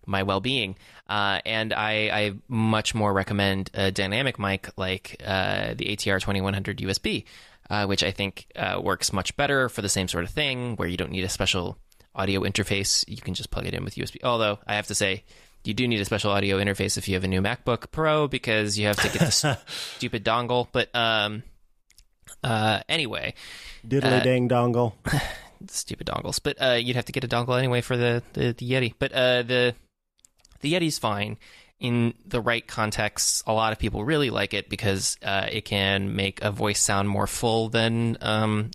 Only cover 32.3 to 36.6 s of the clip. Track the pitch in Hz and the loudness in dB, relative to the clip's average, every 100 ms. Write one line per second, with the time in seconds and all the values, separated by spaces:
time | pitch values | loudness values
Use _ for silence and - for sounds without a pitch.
32.3 | 123 117 117 - - 107 104 107 - - | -2 0 -2 -2 -2 -2 0 -2 0 0
33.3 | - - 110 110 110 110 107 107 156 139 | 0 0 2 2 0 -2 -2 0 2 2
34.3 | 104 101 104 - 101 104 98 - - - | 0 0 -2 -4 -2 0 2 0 -4 -2
35.3 | 98 - 110 - 101 98 98 98 107 98 | -2 -2 -4 -2 0 2 2 0 -2 -2
36.3 | - 110 101 | -2 -4 0